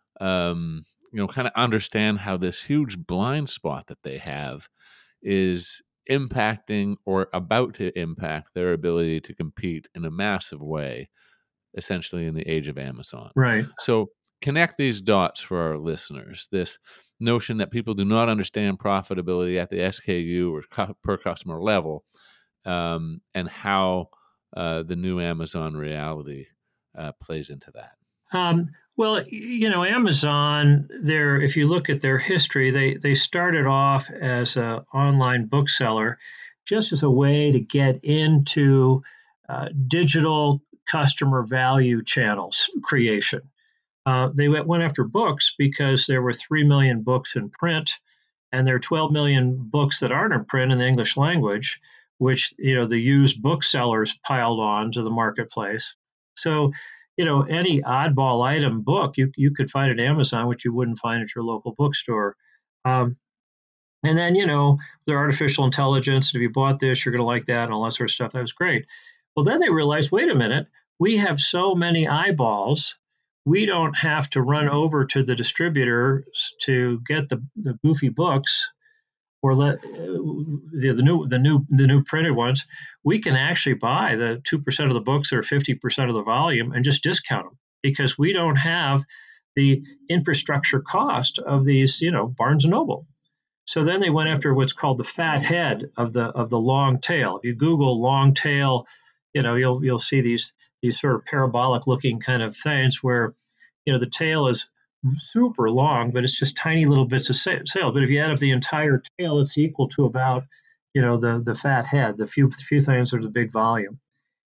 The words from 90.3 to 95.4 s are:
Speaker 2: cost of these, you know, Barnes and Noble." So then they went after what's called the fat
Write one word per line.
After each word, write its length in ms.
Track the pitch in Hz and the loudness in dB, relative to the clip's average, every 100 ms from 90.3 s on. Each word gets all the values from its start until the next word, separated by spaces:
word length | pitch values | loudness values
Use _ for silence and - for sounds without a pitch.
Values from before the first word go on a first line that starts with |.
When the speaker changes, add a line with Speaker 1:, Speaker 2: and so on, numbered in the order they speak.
| 143 - 143 - 135 | 0 0 -2 0 -2
Speaker 2:
cost 580 | - 190 277 123 123 - | -2 -2 0 -2 -2 -4
of 240 | - 139 | -2 0
these, 380 | 135 135 131 - | 4 4 4 2
you 100 | 165 | 0
know, 160 | 139 113 | 0 -2
Barnes 380 | 127 120 147 151 | -2 2 4 4
and 60 | |
Noble." 360 | 226 294 - 160 _ _ _ _ _ - | 2 0 -4 -10 _ _ _ _ _ -8
So 200 | 123 147 | -2 0
then 160 | 190 | 2
they 80 | 185 | 2
went 200 | 151 156 | 2 2
after 240 | 143 143 | 0 2
what's 200 | 131 131 | 2 0
called 240 | - 147 120 | 0 -2 -2
the 60 | 113 | -4
fat 360 | - 165 139 | -4 -2 0